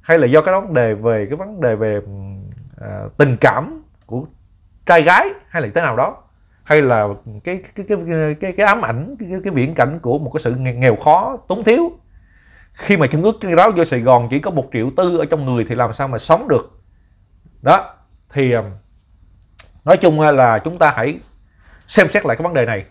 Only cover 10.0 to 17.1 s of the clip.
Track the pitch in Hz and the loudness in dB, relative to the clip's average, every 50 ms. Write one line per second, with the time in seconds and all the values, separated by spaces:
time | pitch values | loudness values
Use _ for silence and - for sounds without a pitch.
10 | 165 123 120 151 156 127 - 156 - 120 123 127 131 127 123 120 127 131 110 104 | -4 -4 -4 -4 -4 -6 -8 -6 -4 -4 -4 -4 -4 -6 -4 0 2 2 2 2
11 | - 151 151 175 202 247 269 240 _ _ 185 208 226 214 226 294 339 339 330 - | 4 4 4 4 2 -2 -8 -10 _ _ -6 -2 2 2 2 2 2 -2 -4 -10
12 | _ _ _ - _ _ _ _ _ _ _ _ _ _ _ _ - - 202 185 | _ _ _ -20 _ _ _ _ _ _ _ _ _ _ _ _ -2 0 2 2
13 | 156 127 - 151 170 214 220 220 - 190 170 160 185 226 214 175 - - - 123 | 2 0 0 0 0 0 0 -2 -4 0 4 4 4 4 4 2 0 0 0 -2
14 | 113 123 127 123 120 113 127 143 - 208 175 151 - - - 123 110 131 131 - | 2 4 4 4 4 0 -4 -4 -4 -2 -4 -4 -6 -4 -4 -4 -4 -2 -2 0
15 | 190 180 175 165 151 147 165 156 139 131 127 120 110 110 117 113 123 113 110 - | 0 0 0 -2 -2 -2 -2 -4 -2 -2 -2 -2 -2 -4 -2 -2 -2 -2 -2 -6
16 | 143 135 127 107 - - 160 170 - - 151 120 - - _ - _ _ _ _ | -6 -6 -6 -8 0 0 0 0 2 0 -2 -2 -2 -4 _ -20 _ _ _ _
17 | _ _ | _ _